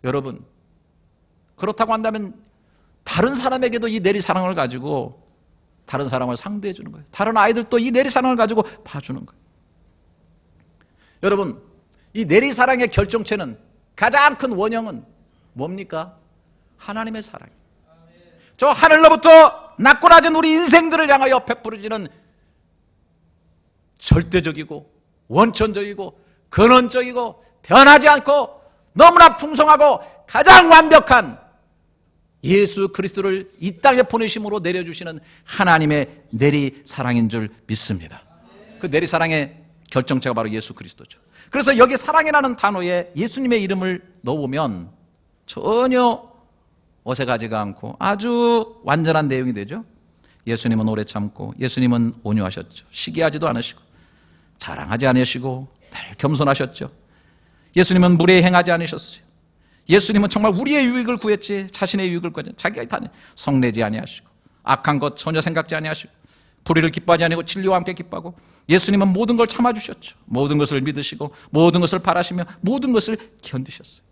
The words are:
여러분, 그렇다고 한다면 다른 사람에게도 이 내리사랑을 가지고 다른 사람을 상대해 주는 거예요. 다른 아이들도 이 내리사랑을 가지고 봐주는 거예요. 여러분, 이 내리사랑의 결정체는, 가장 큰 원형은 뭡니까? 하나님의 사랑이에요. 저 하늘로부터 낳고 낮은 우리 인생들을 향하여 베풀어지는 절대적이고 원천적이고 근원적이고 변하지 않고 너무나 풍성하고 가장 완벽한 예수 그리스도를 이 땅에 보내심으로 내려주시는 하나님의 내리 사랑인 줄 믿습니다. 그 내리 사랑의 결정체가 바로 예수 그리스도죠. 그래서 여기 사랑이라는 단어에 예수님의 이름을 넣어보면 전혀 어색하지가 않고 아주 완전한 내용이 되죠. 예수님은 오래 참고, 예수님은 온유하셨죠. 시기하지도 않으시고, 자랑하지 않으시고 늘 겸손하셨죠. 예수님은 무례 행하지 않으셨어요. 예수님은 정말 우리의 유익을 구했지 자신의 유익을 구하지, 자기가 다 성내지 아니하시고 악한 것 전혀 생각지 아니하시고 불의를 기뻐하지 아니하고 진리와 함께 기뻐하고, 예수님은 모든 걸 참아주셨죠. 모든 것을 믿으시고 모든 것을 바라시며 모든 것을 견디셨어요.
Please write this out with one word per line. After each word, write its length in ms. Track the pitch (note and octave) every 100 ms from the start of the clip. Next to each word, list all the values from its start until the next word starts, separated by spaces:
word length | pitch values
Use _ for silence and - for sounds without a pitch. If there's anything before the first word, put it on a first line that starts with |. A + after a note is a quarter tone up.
여러분, 420 | B2+ C#3 C3+ - - _ _ _ _ _ _ _ _ _ _ _
그렇다고 380 | G3 G#3+ A3
한다면 420 | A3+ A3 G#3+ G3 - _ _ _ _ _ _
다른 320 | - E3+ A3+ C4+
사람에게도 520 | B3+ C4 B3+ A#3 A3+
이 120 | A3
내리사랑을 560 | F#3 G3+ F#3 F#3 F#3 F3+
가지고 720 | C3 B2+ C#3 C#3+ A#2+ - _ _ _ _ _ _ -
다른 200 | C3+ C3+
사람을 320 | B2+ B2 A#2+
상대해 360 | G3 G#3 G3+
주는 180 | F#3 -
거예요. 140 | D#3 -
다른 260 | - G#3 A3+
아이들도 420 | G#3 A3+ A3+ A#3+
이 120 | A#3+
내리사랑을 440 | B3 C#4 B3 B3+ B3
가지고 280 | A3 A3 G#3+ -
봐주는 420 | - C#3+ - C3 -
거예요. 160 | _ _ _ _ _ _ _ _ _ _ _ _ _ _ _ _ _ _ _
여러분, 380 | F#3+ G3+ F#3 - _ _ _ _ _
이 120 | G#3+ F#3+
내리사랑의 640 | F#3 C#4 A#3 B3+ B3+ B3
결정체는, 680 | - G3+ A3 G#3+ G#3+ D3+ A2+ _ _ _ -
가장 420 | A3 C#4 C#4+ C#4
큰 140 | C4
원형은 520 | G3+ G#3+ A3+ A3 A#2+ - _ _ _ _
뭡니까? 640 | A#2+ C#3+ F#3+ F#3+ D#3+ F3+ _ _ _ _ _ _ _
하나님의 460 | - G#3 A3 A3
사랑이에요. 340 | G#3+ - - _ _ _ _ _ _ _ _ _ _ _
저 100 | C#4
하늘로부터 1040 | C4+ D#4+ D#4 D#4+ D#4+ D#4+ D#4+ D4+ - - -
낳고 320 | B3+ D4 E4+
낮은 260 | E4 D#4+ D#4+
우리 160 | D#4+
인생들을 580 | D#4+ E4+ D#4+ E4 D#4+ D#4
향하여 300 | C#4 C4+ C4
베풀어지는 680 | - A#3 A3 A3 G#3 A3 E3+ _ _ _ _ _ _ _ _ _ _ _ _ _ _ _ _ _ _ _
절대적이고 920 | - D#3+ E3+ F3+ D#3+ D3+ D3+ D3 D3 _ _ _ _
원천적이고 920 | B2+ A3+ - A3 G3+ G3+ G3+ F#3 _ _ _ _
근원적이고 920 | - A3 B3+ B3 B3+ B3 B3 A#3 - _ _
변하지 460 | - A3+ C#4 D4 D4+
않고 500 | D4 C#4+ C#4+ A#3+ - _ _ _ -
너무나 400 | E4+ F4 E4 -
풍성하고 640 | D4 C#4 D#4 D4+ D4 A#3 - - -
가장 460 | A3+ F#4 F#4 E4+
완벽한 680 | D#4+ D#4+ D#4 - B3 E3+ A2 _ _ _ _ _ _ _ _ _ _
예수 460 | C3 F#3+ G3+ G3 G3
그리스도를 600 | G3 F#3+ - G3 F#3+ F#3 _
이 200 | E3+ F3
땅에 220 | C#4 B3+
보내심으로 580 | B3 A#3 A3+ A3 G#3 G#3
내려주시는 600 | E3+ F3+ F3+ D#3+ E3+ D#3+ _ _
하나님의 800 | - - F#3 D#3+ D3+ D3 C3+ - _
내리 500 | A2 C#3+ D3 C#3 -
사랑인 460 | - - B2 A#2+ A2+
줄 200 | A2+ G#2+ _ -
믿습니다. 540 | A2 - G2 D#2+ - _ _ _ - - -
그 100 | F3+
내리 160 | D3 E3
사랑의 580 | E3 E3 D#3+ C#3 - _ _ _
결정체가 420 | C3 B2+ C3 C3
바로 160 | A2+ A2
예수 220 | A2 G#2+
그리스도죠. 460 | - F2+ - - _ _ _ _
그래서 260 | C4+ C4 B3+
여기 180 | B3 C4+
사랑이라는 600 | - D#4 D#4 D4 C4+ A#3+
단어에 560 | G3+ G3 F3 F3+ F3 C#3+
예수님의 480 | A3 C4 C4 A#3
이름을 380 | F#3+ F#3+ F#3 F3+ _ _
넣어보면 680 | B2 D3+ C#3 C#3 D3 F#2+ F2 _ _ _ _ _ _
전혀 840 | - - A3+ C4 B3+ A#3+ A3+ - _ _ _ _ _ _ _
어색하지가 580 | - B2+ B2+ A#2+ A2+ A2
않고 340 | G#2 - A#2 -
아주 840 | F#3+ G3+ A3+ A#3+ A#3+ A#3 A3 -
완전한 440 | - D3+ D#3+ D#3 D3+
내용이 260 | C3 B2+
되죠. 320 | G#2+ G2+ F3+ A3+ _ _ _ _ _ -
예수님은 420 | A2+ A#2+ A2 A2
오래 160 | G#2+
참고, 500 | G#2 G#2+ G#2 - G#2 -
예수님은 560 | B2+ - B2+ A#2+ A#2 A2+
온유하셨죠. 600 | G#2+ G#2+ F#2+ F#2 - - _
시기하지도 580 | - - D#3+ D#3+ D3+ D#3+
않으시고, 320 | A#2+ A#2 - _ _ _ _ _ _ _ _
자랑하지 500 | - D2+ D2 A2+ C3+
않으시고 600 | B2+ B2+ B2+ C3 B2+ C3+ _ _
늘 240 | - - -
겸손하셨죠. 760 | C#3+ C#3+ C#3+ C#3 C3+ - C3+ _ _ _ _ _ _ _ _ -
예수님은 420 | - F#3 F3+ F3
무례 240 | F3 F#3
행하지 280 | F3+ F3+ F3
않으셨어요. 520 | E3+ E3 D#3+ - - _ _ _ _ _ _ -
예수님은 400 | F#3 G3 G#3 G#3
정말 220 | G#3 G#3+
우리의 340 | F#3+ C4+ D4 B3+
유익을 320 | B3 A#3 A#3+
구했지 500 | G#3+ G#3 - G3+ F#3+
자신의 420 | - F#3+ G3+ F#3+
유익을 220 | F3 F3
구하지, 220 | D#3 - -
자기가 280 | F3 A3 A#3+
다 140 | - - _ - -
성내지 480 | - C#3 B2 A2
아니하시고 440 | A2 A2 - - _ _ _ _
악한 360 | - C3 - D3
것 160 | C#3+ -
전혀 240 | D#3+ D#3+
생각지 360 | E3 D#3+ D#3 D#3
아니하시고 360 | D#3 D#3 - _ _ _ _ _ -
불의를 260 | D#3+ D#3+
기뻐하지 320 | D#3+ - E3+
아니하고 200 | E3 E3
진리와 340 | E3 G3 F#3+ F#3
함께 160 | F3
기뻐하고, 420 | F3 F3 F3 E3+ - _ _ -
예수님은 400 | F3 F#3 G3 G3
모든 300 | F#3 A3 A#3
걸 100 | A3+
참아주셨죠. 720 | - A#3+ A3 - - - _ _
모든 320 | A#2+ C#3+ D3+
것을 240 | C#3+ C#3+
믿으시고 520 | C3+ C#3+ C#3 - D3 - -
모든 300 | D3 E3+ E3+
것을 200 | E3+ F#3
바라시며 440 | F3+ F3 F3 F3+ E3+ -
모든 320 | F3+ C4+ B3+
것을 240 | A3+ G#3 A3 - _
견디셨어요. 640 | - B2+ C3 - - - _